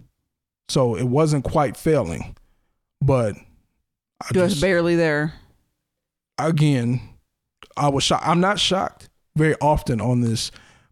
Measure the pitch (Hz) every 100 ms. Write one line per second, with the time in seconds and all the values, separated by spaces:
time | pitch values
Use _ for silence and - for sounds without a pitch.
0 | - _ _ _ _ _ - 151 123 98
1 | 127 131 160 147 - 160 135 - 165 151
2 | 87 82 - - _ _ _ _ _ _
3 | 135 131 110 - - _ _ _ _ _
4 | _ - - 185 180 165 185 175 170 170
5 | 160 147 151 - - _ _ _ _ _
6 | _ _ _ - 151 165 151 135 117 127
7 | - - _ _ _ _ - - 143 139
8 | - 160 - 175 185 202 - 185 - -
9 | - _ _ 151 156 - 147 147 - 117
10 | 110 123 117 110 - - - _ _